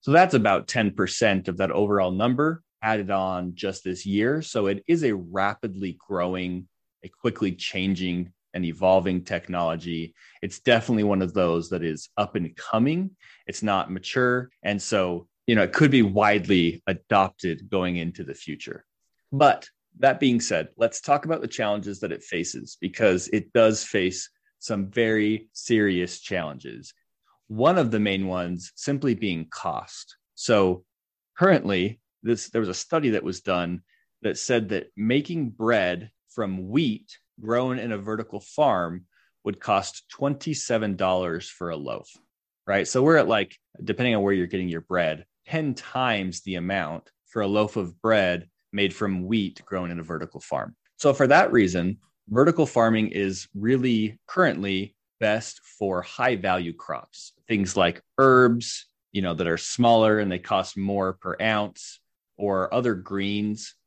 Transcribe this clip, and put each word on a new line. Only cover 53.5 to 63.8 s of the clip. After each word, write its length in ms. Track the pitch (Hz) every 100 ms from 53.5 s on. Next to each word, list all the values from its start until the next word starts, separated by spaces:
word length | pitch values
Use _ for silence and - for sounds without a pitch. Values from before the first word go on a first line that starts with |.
really 640 | 98 107 131 127 113 107 - -
currently 680 | - 170 78 98 95 104 _ _ _
best 420 | 110 110 113 - _ _
for 200 | 101 90
high 360 | - - 127 113
value 360 | 92 92 85
crops, 600 | 80 - 67 - - - _ _
things 280 | 110 92 98
like 260 | 87 85 _ -
herbs, 680 | 135 127 127 117 117 - - _ _
you 100 | 101
know, 140 | 92
that 140 | 82 85
are 100 | 82
smaller 600 | - - 120 117 110 107
and 100 | 101
they 80 | 90
cost 400 | - 98 95 -
more 360 | 98 101 95
per 220 | 92 92 -
ounce, 560 | 110 107 104 - - - _ _ _ _
or 360 | 101 95 92
other 220 | 120 123
greens. 800 | 98 95 98 98 104 104 107 - _